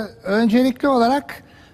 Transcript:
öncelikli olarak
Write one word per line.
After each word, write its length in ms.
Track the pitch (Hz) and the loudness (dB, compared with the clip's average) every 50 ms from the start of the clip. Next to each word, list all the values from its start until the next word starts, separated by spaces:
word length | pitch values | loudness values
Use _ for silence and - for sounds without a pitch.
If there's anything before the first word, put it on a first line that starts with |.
| 220 196 - - - | -2 -6 -12 -12 -6
öncelikli 640 | 190 196 220 233 226 202 247 254 262 254 - - | -2 0 0 2 2 2 2 2 2 0 -2 0
olarak 560 | 285 269 247 233 233 269 285 - - - - - - - - - - | 0 2 2 2 2 0 -2 -4 -6 -16 -20 -20 -20 -20 -20 -20 -18